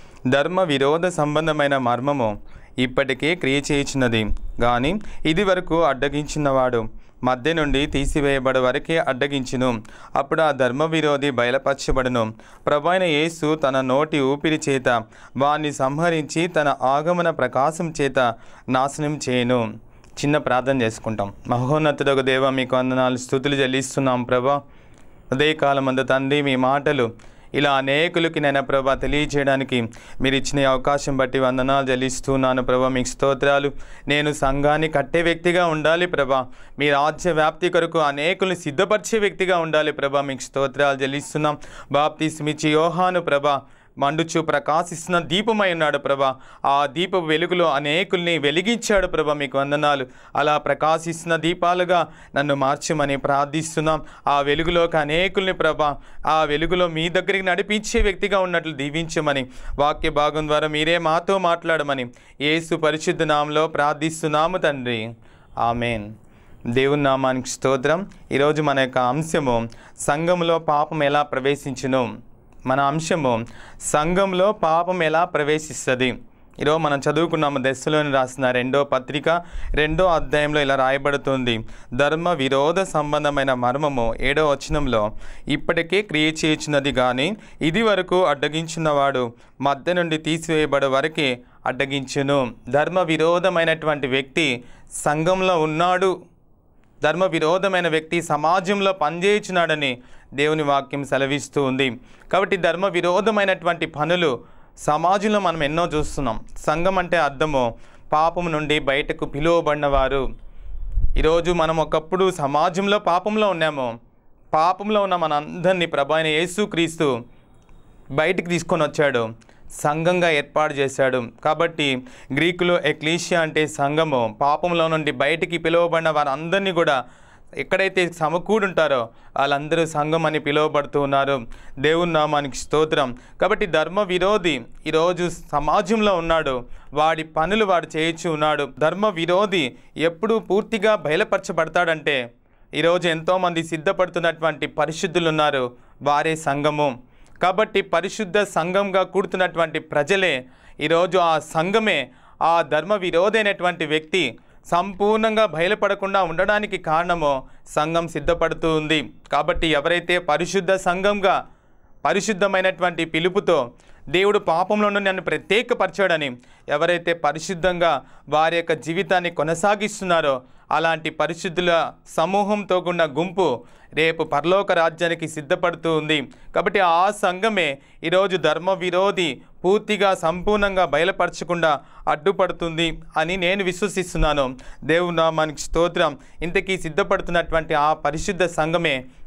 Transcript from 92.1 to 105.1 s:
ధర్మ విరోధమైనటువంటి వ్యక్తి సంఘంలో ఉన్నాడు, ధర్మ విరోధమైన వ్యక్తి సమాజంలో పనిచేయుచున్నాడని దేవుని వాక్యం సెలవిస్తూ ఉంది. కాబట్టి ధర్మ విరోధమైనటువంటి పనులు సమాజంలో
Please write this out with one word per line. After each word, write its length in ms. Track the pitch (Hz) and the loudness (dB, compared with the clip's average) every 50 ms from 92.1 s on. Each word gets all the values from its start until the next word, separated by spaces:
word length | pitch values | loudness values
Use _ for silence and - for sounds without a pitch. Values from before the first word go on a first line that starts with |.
| - 147 139 139 143 139 131 117 113 - - 127 | -4 -2 0 0 2 0 0 -2 -6 -10 -8 -2
ధర్మ 300 | 123 143 151 160 175 185 | 0 0 0 0 0 0
విరోధమైనటువంటి 1080 | 180 160 160 156 156 165 175 175 175 185 180 170 165 160 160 160 156 156 151 143 135 | 0 0 0 2 2 2 2 2 2 2 2 2 2 0 0 0 0 -2 -2 -2 -2
వ్యక్తి 580 | 131 123 135 135 131 - - 160 139 123 120 - - - - - - - | -2 0 -2 -2 -2 -2 -2 0 0 0 -4 -6 -12 -20 -20 -20 -16 -10
సంఘంలో 680 | - - 156 147 156 160 175 185 185 185 185 180 165 | -4 -2 -2 0 0 2 0 2 2 2 2 2 2
ఉన్నాడు, 600 | 156 156 156 156 175 180 185 185 190 190 175 180 - - _ _ _ _ - _ _ _ _ _ - _ _ - 139 | 2 0 0 0 2 2 2 2 2 0 0 -2 -6 -16 _ _ _ _ -20 _ _ _ _ _ -20 _ _ -2 0
ధర్మ 220 | 151 160 175 190 | 0 2 2 0
విరోధమైన 640 | 185 160 165 156 156 175 190 180 196 190 180 175 165 | 0 0 0 2 2 2 2 0 0 0 0 0 2
వ్యక్తి 340 | 156 160 156 156 170 170 165 | 0 0 -2 -2 -4 -4 -2
సమాజంలో 720 | - 156 147 151 156 175 196 180 175 202 202 196 196 190 | -2 -2 0 0 2 0 0 0 0 0 0 2 0 0
పనిచేయుచున్నాడని 1080 | 190 151 151 165 175 175 202 208 214 208 202 185 180 170 160 156 151 147 135 123 - - - - - - - 127 | 0 -2 -2 -2 0 0 2 2 0 0 -2 0 0 2 2 0 0 0 -2 -4 -4 -8 -18 -20 -20 -20 -10 -2
దేవుని 280 | 131 143 151 156 156 151 | 0 2 2 2 2 2
వాక్యం 420 | 143 139 139 131 - - 143 139 | 2 2 0 0 -2 -6 -6 -4
సెలవిస్తూ 580 | 131 139 131 135 135 143 143 123 - - 147 135 | -2 0 0 0 0 -2 -2 -4 -4 -2 0 0
ఉంది. 380 | 131 131 131 139 131 117 127 - - - - - - - | 0 2 2 0 0 -2 -4 -12 -20 -20 -20 -8 -2 0
కాబట్టి 240 | 180 202 190 202 | 0 2 2 0
ధర్మ 300 | 185 165 170 165 175 196 | 0 0 0 0 2 0
విరోధమైనటువంటి 1000 | 196 170 175 175 175 175 196 202 220 214 208 202 190 185 170 160 175 170 165 160 | 0 0 0 0 2 2 2 2 2 2 2 2 0 0 0 0 -2 -2 -2 -4
పనులు 540 | 156 156 143 151 160 175 180 170 151 123 117 - - - - - - - - | -6 -4 -2 -2 0 0 2 2 0 0 -2 -6 -12 -20 -20 -20 -20 -20 -8
సమాజంలో 640 | - - 147 151 165 175 | -2 0 0 2 2 2